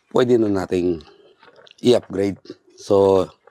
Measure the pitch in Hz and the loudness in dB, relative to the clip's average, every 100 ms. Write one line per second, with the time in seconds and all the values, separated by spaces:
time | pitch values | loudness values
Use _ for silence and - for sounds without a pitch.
0 | _ 226 123 120 107 98 90 92 87 82 | _ -2 0 0 0 -2 -4 -4 -2 -4
1 | 80 _ _ _ _ _ _ _ 120 113 | -8 _ _ _ _ _ _ _ 0 0
2 | - 95 101 90 - - _ _ - 98 | 0 -6 -4 -6 -14 -20 _ _ -2 2
3 | 98 95 87 _ _ | 4 2 -2 _ _